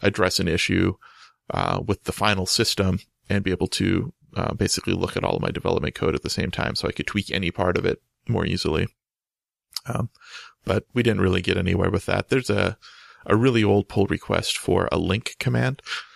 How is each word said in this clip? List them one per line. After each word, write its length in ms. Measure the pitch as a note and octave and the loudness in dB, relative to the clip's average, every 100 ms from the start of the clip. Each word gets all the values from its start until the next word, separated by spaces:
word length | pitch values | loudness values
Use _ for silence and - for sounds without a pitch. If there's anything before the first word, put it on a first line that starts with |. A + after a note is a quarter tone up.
address 380 | G2+ G2 F#2 - | -2 2 2 2
an 80 | F2 | 0
issue, 480 | F2 - F#2 F#2 F#2 - - - _ - | 0 2 2 2 -2 -12 -20 -20 _ -6
uh, 320 | F2+ F2+ F2+ G2 | -4 -2 -2 -2
with 200 | G2+ - | -4 -6
the 60 | |
final 320 | - G#2 G2 F2+ | -2 0 0 0
system 540 | - A2+ - F#2+ F#2 - _ - | 0 0 2 2 0 -4 _ -4
and 140 | G2+ | -2
be 80 | F#2+ | 0
able 160 | F2+ F#2+ | 0 -2
to, 460 | - G2 F#2 F#2 - _ - | 0 2 0 -2 -8 _ -4
uh, 180 | E2+ | -4
basically 400 | - G2 - - | 0 0 0 -2
look 240 | F#2 F2 - | -2 -2 -2
at 60 | |
all 140 | F#2 F2 | -2 0
of 40 | |
my 80 | F2+ | -2
development 440 | - F#2 - - - | -2 0 0 -2 -2
code 180 | E2 | -2
at 80 | D2+ | -2
the 80 | - | -2
same 220 | - - | -4 -4
time 240 | - - - | -2 -4 -2
so 120 | - | -4
I 40 | |
could 160 | - - | -4 -4
tweak 240 | G#2 - | -4 -2
any 180 | G2 F2 | -2 -2
part 280 | - F2+ F2 | 0 0 2
of 80 | - | 0
it 160 | - _ _ - | -2 _ _ -2
more 180 | G#2 E2 | 0 0
easily. 420 | F#2 E2 D#2+ F#2+ - _ _ _ _ _ _ _ - - | -2 0 0 -2 -6 _ _ _ _ _ _ _ -12 -6
Um, 220 | - A#2 - - - - _ - | -4 -6 -10 -20 -18 -18 _ -2
but 200 | G#2 - | -2 0
we 80 | B2 | 0
didn't 200 | A#2 G2+ | 2 4
really 200 | F#2+ F#2 | 2 2
get 160 | F2+ F#2 | 0 0
anywhere 320 | F2+ F#2 F#2 | 2 2 2
with 160 | F2+ - | 0 0
that. 200 | F#2+ - | -2 0
There's 200 | C3 B2 | 0 2
a, 280 | G2+ F#2+ G#2+ - - - - - | 0 0 -4 -14 -20 -20 -12 0
a 100 | G#2+ | 4
really 280 | C3 A#2 | 4 4
old 240 | G#2 G2+ - | 4 4 2
pull 180 | G2+ G2 | 0 0
request 500 | - - F2+ - - | 0 0 -2 -2 -4
for 300 | - - F#2 | 0 0 2
a 60 | F2 | 0
link 380 | E2+ G#2 - - | 0 0 -4 -4
command, 420 | B2 A#2+ B2+ C#3 - - - | 0 0 0 -2 -8 -10 -12